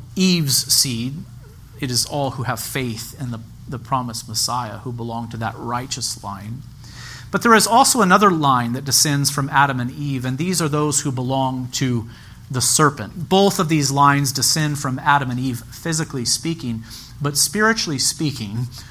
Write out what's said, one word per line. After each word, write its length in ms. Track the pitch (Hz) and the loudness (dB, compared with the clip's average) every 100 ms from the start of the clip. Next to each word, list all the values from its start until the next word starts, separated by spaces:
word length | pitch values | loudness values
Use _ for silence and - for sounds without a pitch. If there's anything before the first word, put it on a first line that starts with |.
| - - | -8 0
Eve's 560 | 185 175 143 123 - | 2 2 2 0 2
seed. 420 | - 135 117 123 151 - - - - - - | 0 0 -2 -4 -6 -12 -16 -18 -20 -18 -8
It 120 | 131 | -4
is 160 | 120 - | -2 -2
all 260 | 147 139 | -2 -2
who 120 | 131 | -4
have 140 | 117 113 | -4 -4
faith 560 | - 139 127 113 - - | -4 -6 -4 -6 -10 -10
in 120 | 127 | -8
the, 80 | 117 117 - - | -8 -12 -16 -12
the 100 | 127 | -10
promised 500 | - 131 120 110 113 | -4 -4 -2 -8 -6
Messiah 500 | 110 - 123 117 107 | -4 -2 -2 -4 -8
who 140 | 131 | -10
belong 360 | 117 117 117 117 | -8 -6 -8 -8
to 80 | 117 | -6
that 180 | 110 117 | -6 -6
righteous 680 | 117 120 127 - - - | -6 -4 -4 -6 -6 -6
line. 380 | 101 98 101 123 - - - - - - - | -10 -10 -10 -12 -14 -18 -18 -16 -16 -16 -4
But 120 | - | 0
there 120 | 233 | 6
is 120 | 220 190 | 6 8
also 340 | 233 262 254 | 6 6 6
another 300 | 185 185 202 | 6 6 6
line 420 | 165 143 127 117 | 4 4 4 2
that 140 | 123 143 | -4 0
descends 440 | - 156 143 139 | 2 4 2 0
from 200 | - 135 | 0 2
Adam 280 | 139 143 131 | 4 4 2
and 120 | 123 | -2
Eve, 340 | 147 143 131 | -4 -4 -2
and 140 | 127 131 | -2 -2
these 240 | 175 180 | 0 0
are 80 | 156 | 2
those 300 | 147 151 147 | 2 2 0
who 120 | 147 | -2
belong 560 | 127 127 135 131 131 127 | -2 0 0 0 -2 -6
to 360 | - 131 120 110 - - - - | -2 0 0 -4 -14 -20 -18 -6
the 120 | 127 | -2
serpent. 680 | - - 147 147 101 - 156 | 2 4 4 4 -10 -6 2
Both 320 | 190 196 196 | 6 6 4
of 80 | 165 | 2
these 220 | 160 131 | 2 2
lines 420 | 139 143 143 139 | 6 6 6 2
descend 460 | 139 - 160 151 143 | 0 0 2 0 -2
from 200 | 143 127 | -4 -2
Adam 320 | 156 143 127 | 2 2 2
and 80 | 123 | -2
Eve, 220 | 131 120 - | -4 -4 -10
physically 540 | - 165 160 156 135 | -8 -4 -2 -2 -4
speaking, 580 | 120 - 160 165 127 113 110 - - - | -2 -2 -2 -4 -4 -6 -8 -16 -16 -4
but 160 | 143 143 | -2 0
spiritually 640 | - 208 220 226 - 135 | 0 2 2 2 0 -2
speaking, 680 | - - 156 120 104 113 123 - - | -2 0 -2 -2 -6 -4 -6 -8 -18